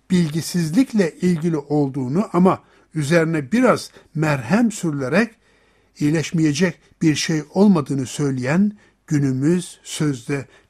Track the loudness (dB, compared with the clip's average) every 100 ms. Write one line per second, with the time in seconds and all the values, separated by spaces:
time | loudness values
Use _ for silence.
0 | -2 0 0 -4 -4 -4 0 0 0 0
1 | -2 0 -2 0 -2 -4 -2 0 0 -2
2 | -4 -2 0 2 2 2 _ _ _ -6
3 | 0 2 2 -2 -2 2 2 2 -2 -20
4 | _ -4 -2 -2 0 2 2 -2 -6 -4
5 | 0 0 0 _ _ _ _ _ _ -4
6 | 0 0 -2 0 0 2 -2 -4 _ -2
7 | 0 0 -2 -4 -2 2 4 4 2 -4
8 | -6 -4 -4 -2 0 2 0 -2 _ _
9 | -4 0 0 0 0 0 -4 -16 -12 -4
10 | -4 -4 -6 -8 -10 _